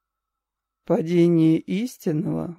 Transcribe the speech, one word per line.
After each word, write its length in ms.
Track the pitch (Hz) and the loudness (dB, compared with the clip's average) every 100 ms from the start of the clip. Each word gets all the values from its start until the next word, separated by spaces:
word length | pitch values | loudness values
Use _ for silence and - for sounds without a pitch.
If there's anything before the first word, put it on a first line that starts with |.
| _ _ _ _ _ _ _ _ | _ _ _ _ _ _ _ _
Падение 760 | - 165 165 175 170 170 160 160 | -4 -4 0 2 4 4 4 2
истинного 1000 | - 185 247 - - 151 170 160 165 | -2 -6 -6 -8 -6 -4 -4 -6 -8